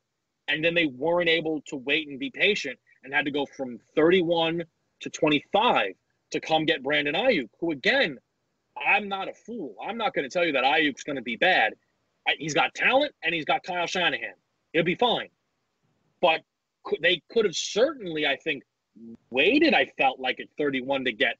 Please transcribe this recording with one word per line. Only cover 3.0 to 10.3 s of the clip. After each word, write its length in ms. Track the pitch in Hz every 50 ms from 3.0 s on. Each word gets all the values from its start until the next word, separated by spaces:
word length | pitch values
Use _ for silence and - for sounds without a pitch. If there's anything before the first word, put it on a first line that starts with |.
| -
and 100 | 135 139
had 100 | 147 143
to 60 | 151
go 160 | 135 147 139
from 320 | - - - 135 127 120 107 _ _ -
thirty-one 680 | 160 151 170 185 190 170 165 170 165 165 165 165 170 165 - _ _ _ _ _ -
to 80 | - -
twenty-five 880 | - - 160 151 151 139 - _ - 196 233 240 175 127 104 95 90 _ _ _ _ _ _ - -
to 80 | 156
come 260 | - - 160 156 160
get 160 | 147 156 147 123
Brandon 320 | 139 151 147 147 147 151
Ayuk, 340 | 185 240 262 226 151 120 101 _ _
who, 100 | - 165
again, 480 | 156 131 - 196 247 277 240 175 131 117 - _ _ _ _ _ _ _ _ _ -
I'm 320 | - 139 156 190 208 208 196
not 200 | 196 190 185 160
a 60 | -
fool. 420 | _ _ - 240 226 160 123 98 -
I'm 160 | 131 175 214
not 160 | 233 214 185 -
gonna 160 | 175 143
tell 160 | 123